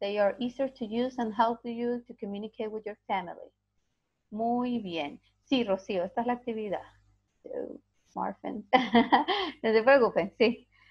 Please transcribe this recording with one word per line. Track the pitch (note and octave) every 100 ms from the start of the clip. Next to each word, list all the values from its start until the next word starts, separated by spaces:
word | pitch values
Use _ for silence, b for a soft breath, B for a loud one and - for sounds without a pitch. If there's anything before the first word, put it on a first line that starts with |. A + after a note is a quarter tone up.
they | G3+ G#3
are | G3+ F#3+
easier | B3 B3 C4+
to | - G#3+
use | A3+ B3+ B3+
and | A3+
help | G#3 A#3 A#3
you | A#3+ A#3 A#3+ A#3+ A#3+
to | G#3+
communicate | G3+ G3+ G#3+ - A3
with | G#3+ G#3
your | G#3 -
family. | G3 F3 D#3+ - _ _ _ _ _ _ _ _
Muy | G#3+ A3+ A#3+ B3 A#3+
bien. | G3 E3 D3 - _ _ -
Sí, | C4
Rocío, | A3+ F#3+ - G3
esta | F#3 A#3
es | A#3
la |
actividad. | A#3+ B3 A3 G#3+ E3+ - _ _ _ _ _
So, | - C#2 - - _ _ _ F#3+
Marvin. | F#3+ G3 G3 G#3 -
<laughs> | C4 A#3 A#3 - B3 D#4 G4+ F4+ -
No | A3+
se | A3
preocupen, | A3+ C#4 A3 F#3+ F3 -
sí. | A3+ A#3+ - b b